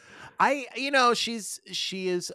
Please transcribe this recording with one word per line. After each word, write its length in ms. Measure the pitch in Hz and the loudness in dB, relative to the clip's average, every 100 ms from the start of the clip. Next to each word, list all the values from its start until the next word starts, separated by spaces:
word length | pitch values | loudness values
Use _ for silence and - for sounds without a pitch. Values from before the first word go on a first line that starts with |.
| - - - - | -8 -20 -8 0
I, 280 | 220 285 240 233 | 2 2 -6 -6
you 140 | 269 | 2
know, 240 | 269 247 | 4 6
she's, 460 | 226 220 233 185 - 208 | 4 0 -4 -8 -12 -10
she 380 | 175 - 190 185 | -6 -6 -4 0
is 220 | 180 - | -2 -2